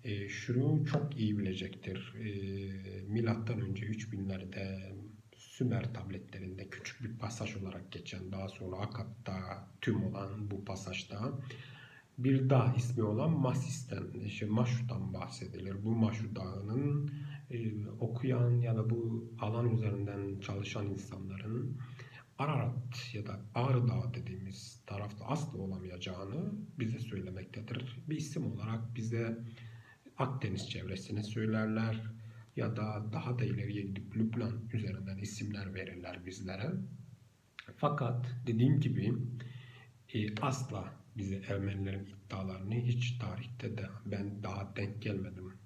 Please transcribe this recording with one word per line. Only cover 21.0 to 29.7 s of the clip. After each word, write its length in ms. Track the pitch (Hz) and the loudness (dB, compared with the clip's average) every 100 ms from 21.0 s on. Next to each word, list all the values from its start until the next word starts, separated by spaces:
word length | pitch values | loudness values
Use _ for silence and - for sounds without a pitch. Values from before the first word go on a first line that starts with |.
| - 104 95 95 107 117 - - - - - - - - | -6 -8 -6 -6 -2 0 0 -4 -8 -10 -14 -16 -20 -2
Ararat 760 | 147 135 107 - - - - | 2 4 2 0 -4 -6 -6
ya 120 | 104 - | -4 -4
da 140 | 101 - 120 | -6 -2 0
Ağrı 320 | 127 123 - | 4 6 6
Dağı 260 | - - | 4 0
dediğimiz 680 | - 95 92 - - - - - | -2 -4 -4 -6 -8 -12 -14 -8
tarafta 400 | 104 104 104 - | -4 -4 -6 -2
asla 340 | 147 147 - | 0 0 -2
olamayacağını 920 | 95 95 92 90 95 92 98 135 208 - - - | -2 -4 -6 -6 -6 -6 -4 -2 -2 -4 -6 -2
bize 200 | 113 - | 0 0
söylemektedir. 1000 | - 98 92 95 92 107 - 120 - - - | -2 -4 -4 -6 -6 -8 -4 -4 -4 -8 -4
Bir 80 | 156 | -2
isim 340 | - - 113 | -2 -2 -2
olarak 440 | 98 110 113 - 113 | -2 -2 -2 -2 -2
bize 420 | 113 117 113 113 - - - | 0 0 0 -2 -6 -10 -14